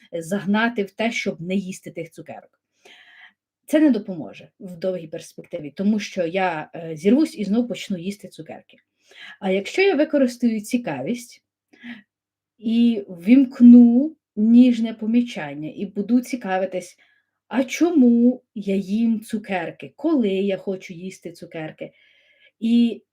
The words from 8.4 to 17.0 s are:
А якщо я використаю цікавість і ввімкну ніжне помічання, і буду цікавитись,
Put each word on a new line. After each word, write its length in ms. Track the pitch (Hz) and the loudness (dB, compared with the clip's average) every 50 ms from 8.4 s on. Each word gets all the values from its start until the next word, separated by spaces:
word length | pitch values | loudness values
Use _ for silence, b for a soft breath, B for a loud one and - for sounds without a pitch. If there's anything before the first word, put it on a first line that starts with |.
| 156 - - - - _ _ _ _ _ _ _ B B B B B B B B | -18 -18 -18 -20 -20 _ _ _ _ _ _ _ B B B B B B B B
А 100 | 202 190 | -4 -2
якщо 320 | 190 196 196 - - - 392 | -2 -2 -4 -4 -2 0 2
я 120 | 392 359 | 2 2
використаю 640 | 269 311 311 - 285 269 240 - - 240 233 220 214 | 2 0 0 2 0 0 0 -2 -2 -2 -2 -2 -2
цікавість 840 | 208 - - 240 240 175 147 131 131 170 240 240 - - - _ _ _ _ _ _ _ B B B 240 233 208 B B _ _ _ _ _ _ _ _ _ _ | -6 -4 -6 -6 -4 -4 -8 -8 -6 -8 -8 -8 -10 -18 -20 _ _ _ _ _ _ _ B B B -20 -20 -20 B B _ _ _ _ _ _ _ _ _ _
і 460 | 208 220 226 233 240 233 226 208 - - | -6 -2 0 2 2 2 2 -2 -6 -10
ввімкну 1080 | 185 170 170 202 247 277 269 247 - - 247 240 240 240 240 233 233 247 294 320 311 _ _ _ - | -14 -4 2 4 6 6 6 4 4 8 10 12 12 12 10 10 8 4 2 0 -4 _ _ _ -4
ніжне 580 | 214 214 226 233 240 254 254 226 214 226 226 220 | 0 2 6 8 8 8 6 4 0 -2 -6 -6
помічання, 800 | - 214 214 233 240 240 - - 185 151 143 143 147 156 151 - | -8 -4 0 0 0 0 -2 -4 -10 -10 -10 -10 -10 -12 -12 -10
і 100 | 156 196 | -10 -12
буду 340 | 196 - 202 202 196 240 254 | -10 -6 -6 -4 0 0 0
цікавитись, 760 | 247 - - 240 - 190 185 185 190 190 190 180 180 - - _ | 0 -2 -10 -10 -6 -4 -4 -4 -4 -4 -6 -8 -12 -12 -20 _